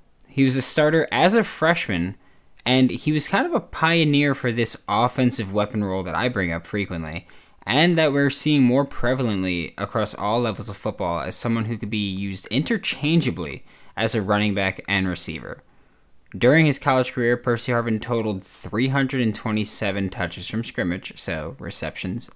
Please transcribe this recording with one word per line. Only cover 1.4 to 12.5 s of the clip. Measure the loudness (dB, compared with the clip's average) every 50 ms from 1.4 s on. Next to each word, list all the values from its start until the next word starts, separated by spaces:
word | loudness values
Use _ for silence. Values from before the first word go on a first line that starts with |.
| 2
freshman, | 0 -2 0 2 2 2 0 -2 -2 -2 -2 -2 -2 -4 -8 -16 -20 -20 -20 _ -20 -20 -6 0
and | 2 4 4 4 4
he | 2 0 -2 0
was | 0 0 0
kind | 2 2 0 0
of | 0 0
a | -2
pioneer | -4 -4 -4 0 0 2 4 4 4 4 4 4 4 2 0
for | 0 -2 -2
this | 0 0 0 -2 -2 -6 -2
offensive | 0 2 4 4 2 2 2 2 2 2 0 -4 -2 0
weapon | 0 0 0 -2 -2 -2
role | -2 -2 -2
that | -4 -4 -2
I | -2 -2 0
bring | 0 0 -2 0
up | -2 -4 -6
frequently, | -6 -4 -4 -4 -4 -6 -6 -6 -8 -8 -10 -12 -14 -20 -20 -20 _ _ _ -4
and | 0 2 4 4 4 4
that | 4 2 2
we're | 2 2 2 2
seeing | 0 0 2 2 4 6 6
more | 6 6 4 2
prevalently | 0 -2 0 0 0 2 0 0 0 0 0 0 0 -2 -2 -4 -6 -6
across | -8 -8 -4 -2 -2 -2 -2 -4
all | -4 -2 0 0 0
levels | 0 -2 -4 -6 -8
of | -10 -12
football | -6 -6 -6 -6 -4 -4 -4 -2 -4
as | -4 -6 -6
someone | -4 -2 -2 -2 -2 -2
who | -4 -4
could | -6 -6 -4
be | -4 -2 -2 -2
used | -2 -4 -6 -6 -6 -8 -8
interchangeably | -2